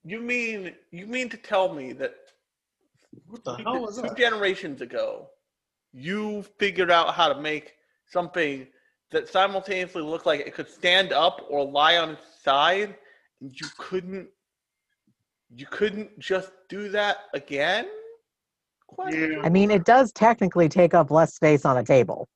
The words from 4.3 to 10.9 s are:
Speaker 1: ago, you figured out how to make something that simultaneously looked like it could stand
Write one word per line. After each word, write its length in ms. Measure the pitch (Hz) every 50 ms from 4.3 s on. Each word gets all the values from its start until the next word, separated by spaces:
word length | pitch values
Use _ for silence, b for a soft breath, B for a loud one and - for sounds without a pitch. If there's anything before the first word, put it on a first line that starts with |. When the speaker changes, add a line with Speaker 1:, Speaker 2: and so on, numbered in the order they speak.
| 226 214 202 190 190 185 202 160 135 123
Speaker 1:
ago, 480 | 127 120 123 117 110 110 104 - - - _ _ _ _ _ _ _ _ _ _ _ _
you 520 | _ 127 131 170 196 214 214 214 208 208 196 - _ _
figured 300 | 214 196 175 180 185 175
out 240 | 175 170 165 143 139
how 140 | - 165 151 135
to 80 | 135
make 320 | 151 151 151 147 - - _ _ _ _ _ _ _ _
something 560 | - 180 175 170 - 180 160 143 139 135 131 131 _ _ _ _ _ _ _ _
that 160 | - 156 151
simultaneously 760 | - - 185 190 196 196 190 190 202 196 185 180 175 - 175
looked 240 | 151 151 160 165 -
like 160 | 175 151 143
it 120 | 139 - -
could 160 | - 143 -
stand 420 | - _ - 180